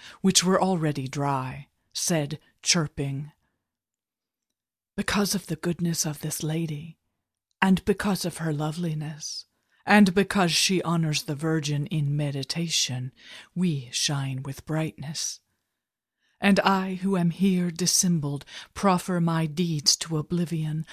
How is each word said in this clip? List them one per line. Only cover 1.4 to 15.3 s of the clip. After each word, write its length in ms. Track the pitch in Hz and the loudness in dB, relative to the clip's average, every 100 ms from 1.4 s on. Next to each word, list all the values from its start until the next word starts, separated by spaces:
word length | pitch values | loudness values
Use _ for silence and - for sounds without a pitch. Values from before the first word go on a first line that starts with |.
| 131 139 - _ _ | -4 -10 -16 _ _
said, 440 | - - 165 143 151 _ _ | -6 0 0 -2 -6 _ _
chirping, 680 | - 175 147 - 139 135 151 - _ _ _ _ _ _ _ _ _ _ _ _ _ _ _ - | 2 2 0 -4 -6 -6 -8 -14 _ _ _ _ _ _ _ _ _ _ _ _ _ _ _ -6
"Because 380 | 196 208 202 | 0 0 2
of 140 | 196 - | -2 -4
the 80 | 160 | -6
goodness 500 | 175 175 175 160 156 | -4 -2 -2 0 -2
of 140 | 147 | -4
this 220 | 151 - | -6 -6
lady, 540 | 156 160 165 147 165 - _ _ _ _ _ - | -4 -2 -4 -6 -12 -18 _ _ _ _ _ 0
and 240 | 190 185 | 4 4
because 400 | - 196 208 180 | 2 0 0 -2
of 140 | 175 - | -2 -4
her 120 | 160 | -4
loveliness, 920 | 147 156 160 175 151 151 151 - - - _ _ _ | -2 -4 -4 -4 -4 -6 -10 -12 -12 -16 _ _ _
and 300 | - 208 196 | 4 6 6
because 380 | 185 190 202 185 | 4 2 2 2
she 280 | 156 - 185 | 2 2 2
honors 420 | 160 170 160 147 | 0 0 0 -2
the 100 | - | -4
Virgin 520 | 139 160 160 147 147 143 | -4 -2 0 0 -2 -2
in 280 | 156 143 147 | 0 0 0
meditation, 960 | 147 139 135 170 170 - - 127 127 - - - - | -2 -4 -6 -4 -2 -2 -2 -4 -8 -12 -20 -20 -10
we 360 | 170 180 143 123 | -2 0 0 -4
shine 500 | - - 143 135 131 | -4 -2 -2 -4 -6
with 220 | 135 131 | -8 -10
brightness. 760 | - 156 160 - 139 151 - | -6 -4 -4 -6 -10 -6 -6